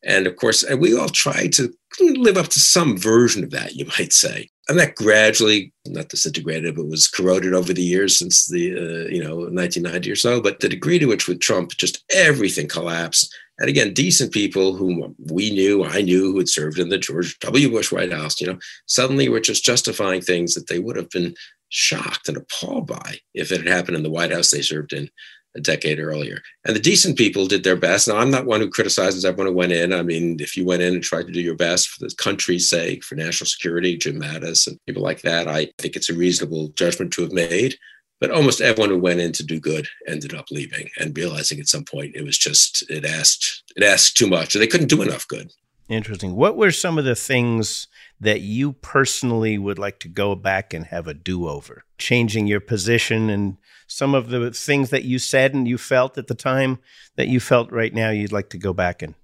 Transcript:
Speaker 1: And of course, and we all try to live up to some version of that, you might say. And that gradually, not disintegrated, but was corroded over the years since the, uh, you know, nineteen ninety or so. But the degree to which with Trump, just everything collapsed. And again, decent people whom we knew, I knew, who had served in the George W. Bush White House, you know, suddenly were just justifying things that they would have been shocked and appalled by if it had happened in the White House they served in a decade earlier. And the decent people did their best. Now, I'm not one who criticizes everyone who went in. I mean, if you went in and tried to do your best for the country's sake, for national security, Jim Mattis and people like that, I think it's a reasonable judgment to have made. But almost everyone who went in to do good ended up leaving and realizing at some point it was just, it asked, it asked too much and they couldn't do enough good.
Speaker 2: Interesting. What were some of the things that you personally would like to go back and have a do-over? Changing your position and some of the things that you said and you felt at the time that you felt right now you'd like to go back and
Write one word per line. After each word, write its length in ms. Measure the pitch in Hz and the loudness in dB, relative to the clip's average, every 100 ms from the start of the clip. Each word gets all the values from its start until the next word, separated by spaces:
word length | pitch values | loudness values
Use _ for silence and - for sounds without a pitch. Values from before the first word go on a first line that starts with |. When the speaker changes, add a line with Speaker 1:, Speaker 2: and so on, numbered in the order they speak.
Speaker 1:
And 240 | - 98 92 | -4 -2 -2
of 80 | - | -2
course, 280 | 117 110 | -2 0
and 180 | - 135 | -2 0
we 140 | - 120 | 2 2
all 140 | - | 0
try 380 | - - - 170 | -2 -2 -2 0
to 260 | - - - _ - | 0 -2 -6 _ 2
live 380 | 359 269 240 185 | 2 4 4 4
up 120 | 170 | 2
to 100 | - | 2
some 380 | - 196 165 98 | 4 4 2 0
version 460 | 101 113 120 107 | 4 6 6 2
of 80 | 82 | -4
that, 240 | - - - | -6 -8 -8
you 100 | - - | -6 -4
might 140 | 76 | 2
say. 380 | - - - - _ - | 2 2 -2 -12 _ 0
And 120 | 143 | 4
that 160 | - - | 4 2
gradually, 760 | 107 107 110 110 110 107 95 _ - | 6 8 8 6 4 4 2 _ -12
not 220 | 85 76 | -10 -8
disintegrated, 680 | - 80 76 80 80 82 78 | -4 -2 -4 -6 -4 -4 -6
but 120 | 76 | -6
was 200 | 78 - | 0 0
corroded 460 | - 92 92 92 | 2 2 2 2
over 180 | 92 90 | 0 0
the 120 | 92 | 0
years 340 | 90 92 98 - | 0 2 2 2
since 300 | 87 - - | 4 2 2
the, 260 | 87 87 | 0 -2
uh, 340 | 90 85 82 82 | -4 -6 -6 -4
you 140 | 90 | -4
know, 220 | 82 82 87 | -4 -6 -4
nineteen 380 | 87 87 87 | -2 -2 -2
ninety 280 | 85 87 90 | -4 -4 -4
or 40 | 98 | 0
so. 260 | 120 123 | 2 2
But 180 | 104 101 | 0 0
the 100 | - | -2
degree 300 | 92 147 175 | -2 2 2
to 60 | 147 | 4
which 220 | 101 - | 2 0
with 120 | 90 | -2
Trump, 320 | - 101 87 - | 0 0 0 -2
just 260 | 92 - _ | -4 -4 _
everything 560 | 185 165 139 101 85 76 | 4 6 6 2 0 -4
collapsed. 680 | - 85 82 82 - - - - _ | -4 -4 -4 0 2 0 -2 -20 _
And 100 | 131 | 0
again, 240 | 139 107 | 2 2
decent 380 | 92 170 180 117 | 2 2 2 2
people 440 | 110 101 98 95 95 | 0 0 2 2 2
whom 400 | 95 87 71 - 73 | -2 -2 -6 -12 -6
we 200 | 82 107 | -2 -2
knew, 340 | 101 95 101 85 | 2 4 4 2
I 160 | 92 | 0
knew, 300 | 98 90 95 | 4 4 4
who 60 | 95 | 2
had 100 | 90 | 0
served 300 | - 76 78 | 0 -2 -2
in 100 | 85 | -2
the 80 | 95 | -2
George 400 | - 71 85 - | -2 -4 -4 -4
W. 300 | - 127 143 | -2 2 4
Bush 220 | 113 - | 2 0
White 200 | 90 90 | -2 -2
House, 300 | 80 82 - | -4 -4 -4
you 60 | 87 | -4
know, 120 | 92 - - - | -6 -12 -20 -2
suddenly 420 | - 135 139 135 | 0 2 2 2
were 100 | 117 | 2
just 240 | - 107 | 0 0
justifying 580 | - 123 - 101 101 92 | 2 2 0 -2 0 0
things 340 | - 87 87 87 | 2 0 2 -2
that 120 | - | -2
they 120 | 87 | -4
would 180 | 107 - | -4 -6
have 120 | 85 | -6
been 260 | 92 87 82 - _ _ | -4 -4 -6 -20 _ _
shocked 580 | - - - - - - | 0 0 0 -4 -6 -6
and 100 | 139 | -8
appalled 500 | - - - - 71 | -8 -10 -6 -6 -6
by 320 | - - - _ | -8 -10 -16 _
if 180 | - 76 | -8 -2
it 80 | 90 | -2
had 80 | 80 | -2
happened 300 | 90 90 85 | -4 -4 -4
in 60 | |
the 80 | 78 | -4
White 200 | 82 85 | -2 -2
House 200 | 85 85 | 0 0
they 100 | 73 | 0
served 320 | 69 78 73 | -2 -4 -6
in 160 | 71 71 _ - - _ - | -8 -10 _ -20 -20 _ -8
a 40 | |
decade 400 | 76 76 80 76 | -4 -2 -2 -4
earlier. 400 | 78 76 73 50 - _ - | -4 -6 -6 -10 -16 _ -4
And 100 | 107 | 0
the 60 | |
decent 360 | 110 202 190 147 | 4 4 2 2
people 300 | 110 92 95 | 2 2 0
did 160 | 98 | 0
their 140 | 90 90 | 2 2
best. 320 | 87 95 - | 2 2 2
Now, 80 | 107 | 2
I'm 120 | 123 | 2
not 160 | 135 127 | 2 0
one 140 | 107 | 0
who 100 | 110 | 0
criticizes 540 | - 98 - 92 92 | 0 0 2 0 2
everyone 240 | 92 92 95 | -2 0 0
who 100 | 90 | 2
went 140 | 87 | 2
in. 220 | 87 87 | 2 2
I 100 | 92 | 0
mean, 320 | 85 82 85 82 | 0 0 -2 -2
if 160 | 73 - | -6 -4
you 80 | 90 | 0
went 160 | 90 | 2
in 120 | 90 | 2
and 80 | 90 | 0
tried 260 | 82 82 85 | -2 -4 -4
to 40 | |
do 80 | 87 | -4
your 160 | 87 80 | -4 0
best 320 | 85 90 - | 0 0 -2
for 180 | - 92 | -4 -12
the 80 | - | -6
country's 520 | - 95 - 90 90 | -4 -2 -2 0 2
sake, 360 | 87 85 90 - | 0 -2 -6 -10
for 100 | 73 | -8
national 320 | 80 82 87 | -4 -4 -4
security, 480 | - 90 85 90 85 | -4 -2 0 0 -2
Jim 240 | 85 76 | -4 -6
Mattis 480 | 73 80 85 82 - | -8 -8 -2 0 0
and 100 | - - | -4 -10
people 160 | - | -4
like 200 | 92 90 | -4 -2
that, 260 | 85 85 85 | -2 -2 0
I 220 | 76 76 _ | -2 -4 _
think 180 | 87 - | -8 -6
it's 140 | - | -4
a 40 | |
reasonable 600 | 85 90 87 82 80 78 - | 0 2 2 -2 -6 -6 -2
judgment 380 | 87 85 87 | -2 0 -6
to 80 | - | -4
have 100 | 85 | -2
made. 460 | 90 85 87 127 - - - _ _ | -2 0 0 0 -4 -18 -20 _ _
But 120 | - | -2
almost 280 | 170 139 - | 4 4 4
everyone 300 | 131 110 107 | 2 4 2
who 100 | 92 | 4
went 220 | 90 87 | 2 2
in 100 | 85 | 0
to 120 | 78 | -4
do 180 | 76 80 | -6 -4
good 260 | 73 78 71 - - | -2 -4 -6 -12 -10
ended 240 | 78 71 | -10 -8
up 140 | 73 - | -12 -10
leaving 380 | 73 69 - - - | -10 -8 -10 -12 -8
and 180 | 78 76 | -8 -4
realizing 460 | 87 76 73 76 | -6 -2 -4 -4
at 80 | 71 | -2
some 160 | 78 73 | -2 -4
point 320 | - 73 69 | -10 -10 -10
it 60 | 73 | -4
was 120 | 69 | -2
just, 460 | - 76 - - - | 2 4 4 0 -6
it 140 | 76 76 | -8 -6
asked, 580 | 78 76 - - - _ - | 0 0 2 -2 -6 _ 2
it 60 | |
asked 340 | 101 95 - - | 4 6 4 4
too 100 | 110 | 4
much 280 | 87 80 104 | 2 0 2
and 60 | |
they 60 | 107 | 2
couldn't 200 | 175 143 | 2 4
do 140 | 156 | 2
enough 240 | - - - | 2 -4 -8
good. 280 | - - _ _ _ _ | -12 -14 _ _ _ _
Speaker 2:
Interesting. 480 | 110 107 101 95 90 | -6 -6 -8 -6 2
What 220 | 170 220 | 2 4
were 140 | 208 | 2
some 260 | 156 185 165 | 2 -2 0
of 80 | 135 | 0
the 100 | 120 | -2
things 720 | - 131 120 113 107 - - _ - _ | 0 0 2 0 -2 -6 -12 _ -20 _
that 220 | 104 107 | 0 0
you 320 | 98 110 143 | 0 -2 -2
personally 840 | 135 - 139 135 - 127 117 110 107 | -4 -4 0 0 0 0 0 0 0
would 220 | 98 95 | -4 -4
like 200 | 101 - | -6 -8
to 100 | 82 | -12
go 260 | 87 101 98 | -4 -2 -2
back 380 | 98 95 101 | 0 -2 -2
and 120 | 82 80 | -10 -8
have 200 | 85 82 | -8 -8
a 60 | |
do-over? 720 | 71 90 90 82 73 - 64 _ _ | -12 -6 -4 -4 -8 -12 -20 _ _
Changing 500 | - 123 117 110 104 | 0 2 2 2 0
your 120 | 104 | 0
position 720 | - 113 95 117 - 113 110 | 0 -4 2 0 2 0 0
and 280 | 101 101 98 _ - _ | 0 -2 -6 _ -20 _
some 280 | - 139 139 | -4 0 0
of 140 | 120 | 0
the 200 | 123 120 | -4 -4
things 400 | 107 - 143 131 | -6 0 0 2
that 140 | 135 | -2
you 160 | 127 127 | 0 -2
said 340 | - 135 135 | 0 2 2
and 140 | 135 123 | 2 -2
you 100 | 123 | -2
felt 400 | - 131 127 - | 0 2 2 -4
at 80 | 123 | -8
the 80 | |
time 460 | 117 - 131 131 127 _ - - - | -6 -2 0 0 -2 _ -20 -18 -4
that 100 | 127 | 0
you 120 | 123 | 0
felt 320 | - 127 117 | 4 2 4
right 220 | 117 113 | -2 -2
now 160 | 113 110 | 0 0
you'd 220 | 107 104 | 0 -2
like 180 | 101 98 | -4 -6
to 80 | 90 | -6
go 160 | 98 | -4
back 300 | 90 90 90 | 0 -2 -2
and 100 | 78 76 | -10 -14